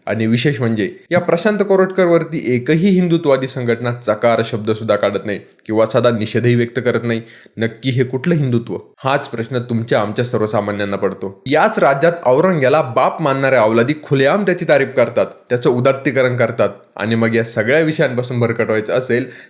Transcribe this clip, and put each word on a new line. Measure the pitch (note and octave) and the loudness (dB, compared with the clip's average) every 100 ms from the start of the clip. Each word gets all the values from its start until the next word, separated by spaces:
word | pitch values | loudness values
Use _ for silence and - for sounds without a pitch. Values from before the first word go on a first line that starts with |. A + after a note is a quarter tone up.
| - | -6
आणि | G#2 A2 | -2 0
विशेष | A#2 D3+ B2 | 2 0 0
म्हणजे | A#2 G#2+ F#2+ - _ | -2 -2 -4 -6 _
या | F3 | -2
प्रशांत | F3 E3+ G#3+ G#3 | 0 0 0 0
कोरटकरवरती | G3 F#3+ F#3 F#3+ F3 E3+ D3+ D#3+ A#2 B2 | 2 2 2 2 2 2 0 -4 0 0
एकही | B2 D#3+ G3 | 2 2 4
हिंदुत्ववादी | F#3 F3+ E3+ D#3 C3+ C3 | 4 2 2 2 0 0
संघटना | C3+ A#2+ A2+ B2 | -4 -2 -2 -4
चकार | B2 - G#2+ A#2+ A2+ A2+ | -4 -4 0 2 2 0
शब्द | A2 G#2+ | -4 -2
सुद्धा | G#2+ A2 G#2 | -2 0 0
काढत | G2+ G2 G#2 | 0 -2 -4
नाही | F#2+ - _ - | -8 -10 _ -4
किंवा | A2 A2+ | 0 2
साधा | B2+ A#2+ | 2 2
निषेधही | A#2 A2+ A#2 B2 A#2+ | 0 -2 0 2 2
व्यक्त | A#2+ B2+ | 0 -2
करत | A#2+ A2+ | -2 -2
नाही. | A#2 A2+ A2+ - - - | -2 -6 -8 -20 -18 -6
नक्की | A2+ - - | -6 -4 -2
हे | B2 | 0
कुठलं | B2 C3 F3 D#3 | -2 -2 -2 0
हिंदुत्व? | C3+ A#2+ A#2 E2+ - _ | 0 -2 -2 -10 -12 _
हाच | C3 C#3+ - | -2 -2 -4
प्रश्न | A2+ A2+ B2 | -8 -6 -6
तुमच्या | A#2 A2+ A2+ C3 | -4 -4 0 0
आमच्या | G#2 G#2+ A#2+ | 0 -2 -2
सर्वसामान्यांना | A2 G#2+ A2 G#2 G#2 G2+ G2 | -2 0 -2 -2 -4 -4 -4
पडतो. | G2 F#2+ G2 - C3 | -4 -4 -10 -12 -2
याच | D#3 G#3+ - | 2 2 2
राज्यात | D#3 C#3 E3 E3+ B2 | 2 4 0 2 0
औरंग्याला | C3 F#3 E3 B2+ D3+ | 2 2 2 2 2
बाप | C3+ A2+ F3+ - | 0 0 0 0
मानणाऱ्या | D3 C3+ C3+ B2+ | -2 0 2 4
अवलादी | A2 A2+ A#2+ D3+ | 4 2 0 -2
खुलेआम | - C#3 C3+ G3 | -2 2 2 2
त्याची | F#3+ F3 D#3+ | 0 -2 2
तारीफ | C#3+ C3+ C3 | 2 2 0
करतात, | A#2 A#2 F#2+ - - | 0 0 -2 -6 -4
त्याचं | B2 D3+ | 0 2
उदात्तीकरण | B2 C3 B2+ D3 B2+ B2+ B2 | 2 2 0 0 0 0 0
करतात | A2+ A2+ G2+ - _ - | -2 0 -2 -2 _ -8
आणि | G#2+ A2+ | -2 0
मग | A2+ A2+ | 2 0
या | |
सगळ्या | A2+ A2+ G#2+ D3+ | 0 -2 0 2
विषयांपासून | D#3 D#3 C#3+ B2 B2 A#2+ | 2 0 -2 -2 -4 -2
भरकटवायचं | A#2 A2+ A2 A2 G2+ | 0 0 -2 -2 -2
असेल | B2 B2+ A#2+ B2+ - | -4 0 -2 -2 -12